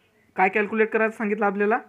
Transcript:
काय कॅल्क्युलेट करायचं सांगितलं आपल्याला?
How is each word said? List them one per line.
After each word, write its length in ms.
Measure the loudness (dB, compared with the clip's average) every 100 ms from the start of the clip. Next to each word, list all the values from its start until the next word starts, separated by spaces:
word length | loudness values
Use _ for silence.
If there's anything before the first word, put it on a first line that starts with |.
| _ _ _ 0
काय 140 | 0
कॅल्क्युलेट 400 | 2 -2 0 0
करायचं 280 | 2 0 -2
सांगितलं 280 | -4 0 0
आपल्याला? 340 | 0 0 0